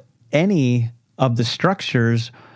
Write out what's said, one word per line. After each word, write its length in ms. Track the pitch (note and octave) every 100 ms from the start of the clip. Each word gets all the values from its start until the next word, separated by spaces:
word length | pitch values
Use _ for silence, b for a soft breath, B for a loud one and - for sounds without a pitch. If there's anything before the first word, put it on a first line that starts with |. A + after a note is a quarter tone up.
| - _ _
any 580 | C#3+ F#3+ F3+ B2+ B2 A#2 - _ -
of 200 | C3 A#2
the 80 | A#2
structures 880 | - E3+ G3 - B2+ A#2 A#2 A#2 B B